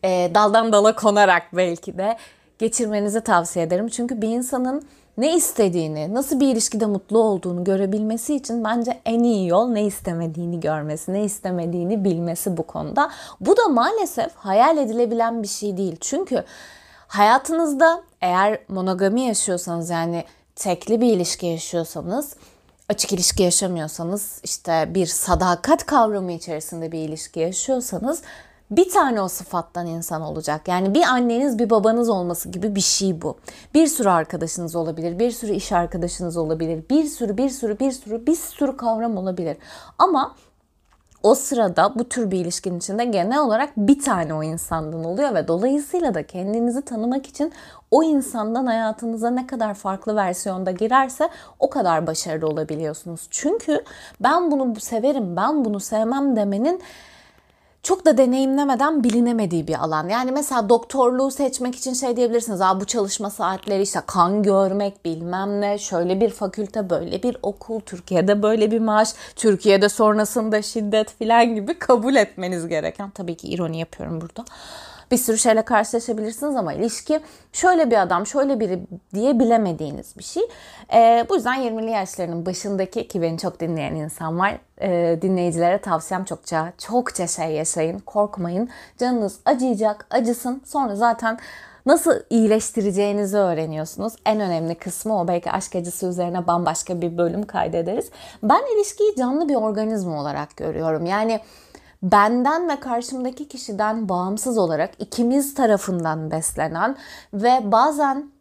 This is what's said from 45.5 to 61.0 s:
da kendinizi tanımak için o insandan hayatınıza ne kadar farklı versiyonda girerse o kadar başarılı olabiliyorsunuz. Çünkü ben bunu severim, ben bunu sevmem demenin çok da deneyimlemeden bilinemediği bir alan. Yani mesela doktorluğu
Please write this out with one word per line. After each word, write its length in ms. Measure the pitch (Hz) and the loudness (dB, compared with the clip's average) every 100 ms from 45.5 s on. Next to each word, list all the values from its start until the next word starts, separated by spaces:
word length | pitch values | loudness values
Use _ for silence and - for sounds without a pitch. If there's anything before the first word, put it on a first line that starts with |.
| 170 240 285 285 359 320 | 2 2 0 0 -2 0
da 120 | 175 147 | -2 -6
kendinizi 560 | 180 190 220 240 240 | -6 -4 0 0 -2
tanımak 440 | 285 226 233 269 269 | -6 -4 -2 -2 -6
için 260 | - 311 - - - _ | -6 -6 -6 -20 -20 _
o 120 | 262 | 4
insandan 640 | 320 294 262 233 214 233 262 | 6 2 0 -4 -2 -2 0
hayatınıza 640 | 226 220 220 233 226 226 | 0 -2 -4 -6 -2 -2
ne 160 | 247 254 | -2 -4
kadar 280 | 247 220 | -4 -4
farklı 420 | 202 196 196 214 214 | -4 -6 -6 -2 0
versiyonda 540 | 190 180 202 185 185 | 0 -2 -6 -4 -4
girerse 580 | 180 220 254 269 - 320 - - _ | -2 2 2 2 -2 -4 -4 -20 _
o 120 | 269 | -2
kadar 360 | 277 185 160 165 | 0 2 2 0
başarılı 400 | 160 175 156 156 | -4 -4 -4 -2
olabiliyorsunuz. 800 | 151 156 156 156 156 170 165 - | -2 -4 -6 -6 -8 -12 -14 -10
Çünkü 540 | - 294 453 - 294 - - - - | -4 -2 -2 0 -2 -2 -20 -20 -2
ben 300 | 240 330 349 | 2 2 2
bunu 300 | 285 262 214 | 0 0 -4
severim, 560 | - 226 254 277 196 175 | -4 -2 0 0 -2 -2
ben 280 | 220 302 | 0 0
bunu 160 | 226 202 | 0 -2
sevmem 560 | - 220 220 269 285 226 | -4 -2 0 0 0 0
demenin 460 | 202 196 269 359 - - - - _ _ _ _ _ _ | 0 0 0 -2 -8 -20 -20 -20 _ _ _ _ _ _
çok 220 | - 370 | -2 2
da 140 | 320 254 | 4 6
deneyimlemeden 840 | 262 254 269 269 285 247 277 311 | 4 4 2 2 0 2 2 2
bilinemediği 640 | 240 226 240 226 196 170 147 | 2 4 2 2 0 -2 -2
bir 160 | 151 | -2
alan. 240 | 160 156 165 | -2 -2 -2
Yani 240 | 226 254 | -2 -2
mesela 360 | 269 285 254 208 | -2 -2 -2 4
doktorluğu 640 | 233 233 269 | 2 2 2